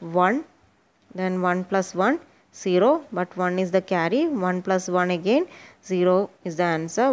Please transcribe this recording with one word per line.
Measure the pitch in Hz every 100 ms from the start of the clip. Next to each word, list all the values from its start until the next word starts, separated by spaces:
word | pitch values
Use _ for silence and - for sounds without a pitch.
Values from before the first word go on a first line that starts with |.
| 170 175
one, | 185 269 - _ _ _ _ _ _ 185
then | 185 185
one | 180 180 185
plus | 196 180 170
one, | 208 330 - _ _ -
zero, | 190 180 233 311 285 175
but | 180 180
one | 180 180
is | 180 190
the | 185
carry, | 180 165 247 330 247 180
one | 180 190
plus | 185 185 180
one | 180 175
again, | 185 277 359 - - _ -
zero | 185 180 185 202 _ 180
is | 160
the | 175 160
answer, | 165 214 269